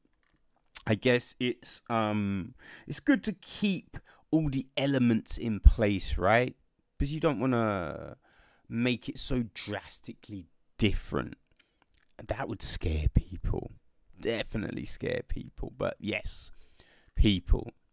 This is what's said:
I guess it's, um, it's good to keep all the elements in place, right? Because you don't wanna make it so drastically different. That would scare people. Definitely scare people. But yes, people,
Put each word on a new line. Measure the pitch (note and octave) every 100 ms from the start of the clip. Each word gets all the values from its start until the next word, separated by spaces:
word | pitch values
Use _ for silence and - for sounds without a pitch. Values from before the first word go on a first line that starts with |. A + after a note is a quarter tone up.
| _ _ _ _ _ _ _ - -
I |
guess | G#2+ B2+ B2 - -
it's, | B2 - - - -
um, | A2+ G#2+ G#2 G2+ G2 G#2+ - - - -
it's | D3
good | - B3
to | -
keep | F3+ - - G#3 F#3 - - - - _
all | D#3+ D3+
the | C3+ - -
elements | C#3 C3+ A#2+ A2 - -
in | A2+ G2+
place, | - - G#2 G2 - -
right? | F#2 A2+ B2+ - _ _ _ -
Because | C#3
you | D#3
don't | D#3+ A2+
wanna | C3+ A#2+ A2 G2+ D#2 D2 D2 - _ _ _ _ -
make | A2+ B2 A#2+ -
it | -
so | - C3 A2+
drastically | - - G2 - - - - - G2+ E2 _ _ -
different. | G#2+ - - C#2+ - - _ _ _ _ _ _ _ - A2
That | - C#3
would | G#2+
scare | - - D#2+ D#2 D2+
people. | - - F2+ - - - - _ _ - -
Definitely | - A2+ - A2 F2+ - -
scare | - - - -
people. | - - - - -
But | G2 -
yes, | G2 - - - - - - - - _ _ -
people, | A2 F#2 - - - - _